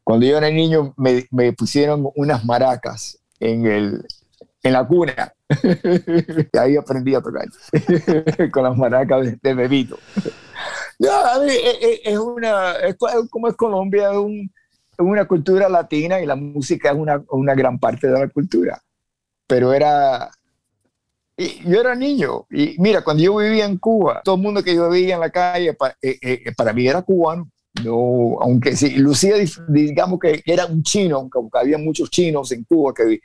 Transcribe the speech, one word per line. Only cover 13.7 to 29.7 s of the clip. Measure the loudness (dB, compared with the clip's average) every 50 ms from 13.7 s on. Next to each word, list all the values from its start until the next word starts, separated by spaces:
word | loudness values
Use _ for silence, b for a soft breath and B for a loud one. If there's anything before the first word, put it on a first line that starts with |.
| 0 -2 -2 0 0 0 0 0
es | 0 0
un, | -2 -4 -6 -8 -10 -14 -16 _ _ _ _ _ _ _
es | _ -2
una | 0 2 2 2 2
cultura | 0 0 0 2 2 2 2 2 2
latina | 2 0 0 0 -2 -2 -2 0 -2 -2
y | -2
la | -2 -4
música | -4 -6 -8 -8 -8 -4 -2 -4 0 0 0
es | 0 0
una, | 0 -2 -2 -2 -4 -4
una | -4 -2 0 2 2
gran | 2 2 0 0 0
parte | -2 -2 -2 -2 0 0
de | 2 2
la | 0 -2
cultura. | -2 -4 -4 0 0 0 0 0 -4 -8 _ _ _ _ _ _ _ _ _ _ _ _ _ 0
Pero | 2 2 4 4 4
era, | 4 4 4 4 2 2 2 0 -2 -6 -10 -14 _ _ _ _ _ _ _ _ _ _ _ _ _ _ _ _ _ _ _ _
y | -8 -8 -8 -8 -8 -2 0
yo | 0 2
era | 2 0 -2
niño | -2 -2 -2 -2 -2 -2 -2 -4 -6 -10 _
y | -2 -2 -2 -2 0 0
mira, | 2 2 2 2 0
cuando | 0 2 2 2
yo | 2 2 2
vivía | 0 0 0 0 0
en | -2 -4 -2
Cuba, | 0 0 2 2 2 0 0 -2 -2
todo | 0 0
el | 0
mundo | 0 0 -2 -2 -2
que | 0 0
yo | 2 2 2
veía | 2 2 2 0 0
en | -2
la | -2 -2
calle, | -2 -2 -2 0 0 0 -2 -2 -2
pa-, | -2 -4 -4 -4 -4
eh, | -6 -6 -6 -4
eh, | -4 -6 -6 -4 -6 -8 -4
para | -2 -2 0 0
mí | 0 0 2
era | 0 0
cubano. | 0 0 0 2 2 0 -2 -4 -8 -12 _ _ _ _ _ -8 -6
No, | -4 -2 0 0 0 0 0 0 0 0 0
aunque | 0 2 2 2 2 0 0
sí, | 2 0 0 2 4
lucía, | 4 4 4 2 2 2 2
dif-, | 2 2 0 -4 -8 -4
digamos | 0